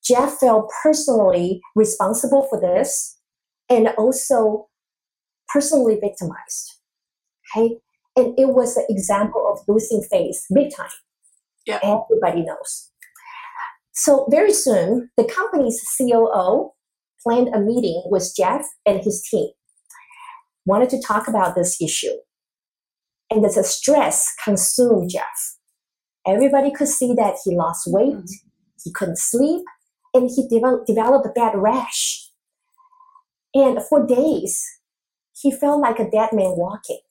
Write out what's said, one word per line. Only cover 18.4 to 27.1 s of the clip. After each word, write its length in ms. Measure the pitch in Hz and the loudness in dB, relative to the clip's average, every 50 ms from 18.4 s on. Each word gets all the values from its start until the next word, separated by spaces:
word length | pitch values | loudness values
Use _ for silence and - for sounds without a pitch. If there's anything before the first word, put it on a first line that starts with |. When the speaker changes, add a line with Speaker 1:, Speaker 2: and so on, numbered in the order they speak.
| 190 185 226 285 - - - _ _ | -2 -2 -2 -4 -6 -10 -16 _ _
Speaker 1:
and 160 | 208 202 190 - | 0 0 0 -2
his 240 | 214 202 - - - | -4 -4 -4 -6 -4
team. 200 | - 190 - - _ _ _ _ _ _ _ _ - - - _ - - - - - - _ _ _ _ _ | -4 -4 -4 -4 _ _ _ _ _ _ _ _ -20 -20 -20 _ -20 -20 -20 -20 -20 -20 _ _ _ _ _
Wanted 260 | 180 196 208 247 247 | 0 2 2 2 0
to 120 | 269 254 - | 0 -4 -4
talk 240 | - 208 214 214 | -2 -4 -4 -2
about 300 | - 226 208 185 175 - | -2 -2 0 0 0 0
this 240 | 180 175 180 - - 170 | 0 -2 -2 -2 -4 -4
issue. 300 | 156 - - - - - - - _ _ _ _ _ _ _ _ _ _ _ _ _ _ _ _ _ _ _ _ _ | -4 -4 -4 -4 -6 -6 -8 -12 _ _ _ _ _ _ _ _ _ _ _ _ _ _ _ _ _ _ _ _ _
And 140 | 226 220 208 | 0 2 2
the 60 | 196 - 214 196 | 2 2 0 0
stress 680 | - - - - - 285 302 - - - - - - - - - | -2 -2 -4 0 2 2 4 2 2 0 -2 -2 -4 -6 -6 -4
consumed 680 | - 202 185 - - - - 247 240 226 190 170 175 | -2 -2 0 0 -2 0 2 2 2 2 2 0 -2
Jeff. 140 | 180 - - - - - - - - _ _ _ _ _ _ _ _ _ _ _ _ _ _ | -6 -8 -8 -8 -10 -10 -12 -12 -12 _ _ _ _ _ _ _ _ _ _ _ _ _ _
Everybody 440 | 185 190 208 262 277 277 269 269 285 | 0 2 4 4 4 4 4 2 2
could 180 | 277 - 294 277 | 0 -2 -2 -2
see 260 | - - 254 247 | 0 -2 0 0